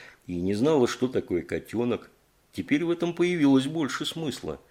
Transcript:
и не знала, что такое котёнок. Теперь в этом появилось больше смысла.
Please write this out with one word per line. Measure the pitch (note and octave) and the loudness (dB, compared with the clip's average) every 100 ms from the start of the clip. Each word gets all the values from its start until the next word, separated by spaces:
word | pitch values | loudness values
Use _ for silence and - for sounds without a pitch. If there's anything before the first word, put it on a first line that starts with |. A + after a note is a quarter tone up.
| - - - | -20 -20 -8
и | F2 | -4
не | F#2 | -2
знала, | G#2 C#3 D3+ A#2+ | 2 4 4 4
что | - B2+ | 2 0
такое | A2+ - F2 | 0 0 -2
котёнок. | - E2 - G#2+ B2 G2+ - _ _ _ _ | -2 -6 -4 -2 0 -2 -6 _ _ _ _
Теперь | - - D3 E3+ | -8 0 0 0
в | |
этом | E3+ E3+ | 0 -2
появилось | E3+ F3 F3 C#3+ C3+ C3+ | 0 0 4 4 4 2
больше | D#3+ C3+ - D3+ | -4 -4 -4 -6
смысла. | E3 D#3 - E2 C#2+ _ | -6 -6 -6 -8 -10 _